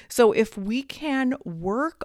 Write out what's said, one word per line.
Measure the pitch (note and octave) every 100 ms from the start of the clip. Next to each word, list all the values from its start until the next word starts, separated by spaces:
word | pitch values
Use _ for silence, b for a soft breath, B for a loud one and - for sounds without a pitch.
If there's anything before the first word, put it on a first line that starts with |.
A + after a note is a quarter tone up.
| B
So | - A3+
if | - A3 -
we | G3 A#3+
can | C4+ - D4+ C4+ B3+ C4
work | G3 E3 F3+ A3 D#4 -